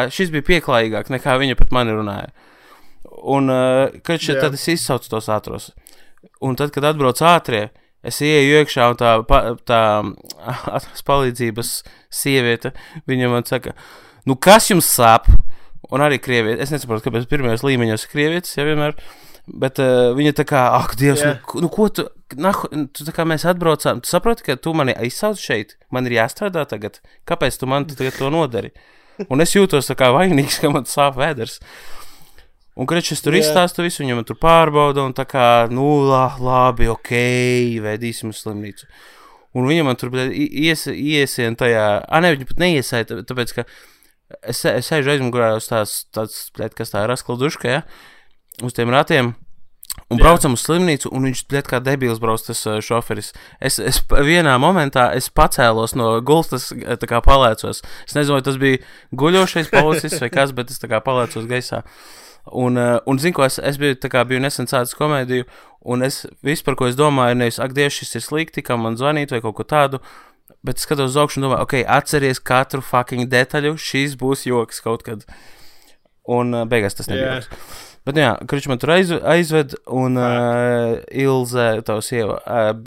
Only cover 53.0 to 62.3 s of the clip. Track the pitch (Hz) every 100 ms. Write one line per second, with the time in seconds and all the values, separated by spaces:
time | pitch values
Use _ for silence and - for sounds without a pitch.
53 | - 104 - - - - 135 - 110 131
54 | - - 143 175 160 123 151 190 139 135
55 | 123 123 - - 156 - 120 110 113 131
56 | 113 113 123 165 160 127 - 127 - 120
57 | 117 120 123 139 123 110 107 107 - -
58 | - 147 143 143 135 135 139 131 - -
59 | _ 127 151 185 185 170 156 - 156 156
60 | 156 165 120 135 139 127 120 127 117 110
61 | 135 127 117 - 113 123 123 117 - -
62 | - - -